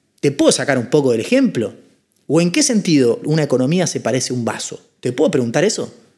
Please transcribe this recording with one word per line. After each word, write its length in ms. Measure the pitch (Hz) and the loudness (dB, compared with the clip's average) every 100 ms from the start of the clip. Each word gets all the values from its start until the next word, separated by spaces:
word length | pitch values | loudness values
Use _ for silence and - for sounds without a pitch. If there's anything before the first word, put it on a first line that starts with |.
| _ _ | _ _
¿te 120 | 143 | -2
puedo 200 | - 320 | 2 2
sacar 280 | - 131 131 | 2 2 0
un 80 | 110 | 2
poco 240 | 151 135 | 2 2
del 100 | 113 | 0
ejemplo? 540 | 107 254 247 131 104 - _ _ _ _ - | 0 2 2 0 -6 -8 _ _ _ _ -2
¿O 160 | 151 | 0
en 100 | 175 | 2
qué 120 | 233 | 0
sentido 580 | 285 220 - 151 120 113 - | 0 0 2 2 2 0 -2
una 180 | 156 | -2
economía 420 | 147 170 131 180 165 | 0 0 0 0 -2
se 140 | 135 | -4
parece 340 | - 127 - | -4 -2 -2
a 20 | 123 | -4
un 100 | 110 | -4
vaso? 380 | - - - _ _ | -6 -10 -14 _ _
¿Te 120 | 127 | -6
puedo 180 | 123 247 | 0 0
preguntar 340 | 147 120 143 | 2 0 0
eso? 300 | 190 - - - _ | 0 -2 -8 -12 _